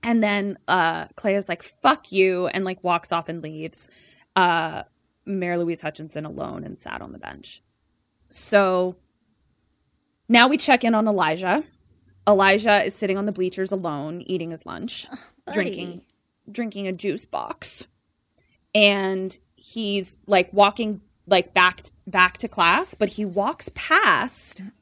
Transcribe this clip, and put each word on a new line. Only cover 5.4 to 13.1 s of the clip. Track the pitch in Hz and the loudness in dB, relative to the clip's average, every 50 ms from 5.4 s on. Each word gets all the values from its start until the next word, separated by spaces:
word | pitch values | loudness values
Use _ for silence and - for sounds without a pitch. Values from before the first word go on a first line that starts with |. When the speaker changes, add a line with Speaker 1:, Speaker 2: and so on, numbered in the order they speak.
| 180 175 175 | -2 -2 -2
Speaker 1:
Louise | 170 175 170 170 160 | -2 -2 -2 -4 -4
Hutchinson | - 156 151 - 160 156 - 151 151 | -6 -8 -8 -8 -14 -10 -10 -10 -10
alone | 151 - - 143 - - - - | -10 -8 -8 -8 -8 -8 -10 -12
and | - - - | -12 -14 -14
sat | - - - - | -12 -12 -10 -12
on | - - | -12 -14
the | - - | -16 -16
bench. | - - - - - - - - _ _ _ _ _ _ _ _ _ _ _ _ _ _ | -16 -16 -16 -16 -20 -20 -20 -20 _ _ _ _ _ _ _ _ _ _ _ _ _ _
So | - - - - 226 202 196 190 185 180 185 185 180 _ _ _ _ _ _ _ _ _ _ _ _ _ _ _ _ _ _ _ _ _ _ _ _ _ _ - | -6 -4 -2 4 4 4 4 4 2 0 0 -2 -4 _ _ _ _ _ _ _ _ _ _ _ _ _ _ _ _ _ _ _ _ _ _ _ _ _ _ 4
now | 226 240 240 262 | 6 6 6 6
we | 294 | 4
check | - - - 269 247 | 0 4 4 2 4
in | - 226 226 | 4 2 2
on | 214 220 | 2 2
Elijah. | 220 208 190 170 156 160 175 190 180 190 294 311 - _ _ _ _ _ _ _ _ _ _ _ | 2 2 2 0 0 0 -2 0 0 0 0 -2 -6 _ _ _ _ _ _ _ _ _ _ _
Elijah | 202 208 196 196 190 196 214 214 226 208 202 | 4 4 6 6 6 4 4 4 4 4 4
is | - 190 196 | 4 0 -2
sitting | - 220 190 | -4 -2 -2